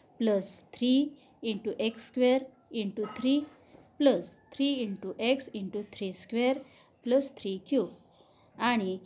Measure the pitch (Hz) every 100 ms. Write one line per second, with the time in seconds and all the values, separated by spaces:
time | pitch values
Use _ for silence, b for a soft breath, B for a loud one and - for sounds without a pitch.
0 | B _ 226 202 190 - - - 247 262
1 | 294 B B B 233 202 220 - 220 226
2 | - - 247 262 262 - _ 233 202 190
3 | 208 - 247 285 294 - B B B -
4 | 285 190 - - _ - 277 269 220 190
5 | 190 - 226 269 - 220 190 208 208 -
6 | 196 180 - 226 247 269 B B B _
7 | - 254 269 - 202 190 - 277 175 -
8 | _ b b b b - 226 240 190 185